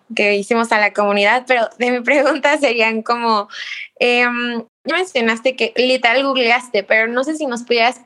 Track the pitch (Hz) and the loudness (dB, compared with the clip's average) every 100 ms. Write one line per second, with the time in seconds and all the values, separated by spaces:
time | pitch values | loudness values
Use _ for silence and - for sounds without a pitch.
0 | - 220 208 202 202 233 226 220 208 202 | -10 -2 0 0 0 0 0 0 0 0
1 | 208 202 202 247 254 254 220 - 247 247 | 0 2 2 2 0 0 0 -2 -2 -2
2 | 233 285 277 294 190 285 277 233 220 220 | 0 2 2 2 0 2 0 0 0 -2
3 | 214 240 233 214 208 - - - - - | -4 -2 0 -2 -2 -12 -12 -12 -12 -2
4 | 240 240 247 240 240 233 233 _ - 330 | 0 2 0 0 -4 -6 -8 _ -4 -4
5 | 370 254 233 226 262 254 226 - 254 254 | -2 -2 0 0 -2 -2 -4 0 0 2
6 | 240 247 277 254 233 240 247 208 196 220 | 2 2 0 0 2 0 0 -4 0 0
7 | 226 240 269 311 285 233 240 240 226 247 | 0 -2 -4 -4 -4 -6 -2 2 2 0